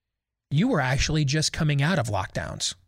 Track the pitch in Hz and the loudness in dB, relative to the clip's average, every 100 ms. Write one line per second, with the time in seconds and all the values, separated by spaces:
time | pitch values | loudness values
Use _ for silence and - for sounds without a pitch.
0 | _ _ _ _ - 139 254 180 127 131 | _ _ _ _ -2 2 2 2 2 0
1 | - 156 139 156 - - 156 143 147 185 | 2 0 0 0 -2 0 0 2 2 0
2 | 117 98 - - - - - - | 0 -2 -2 -6 -6 -6 -8 -8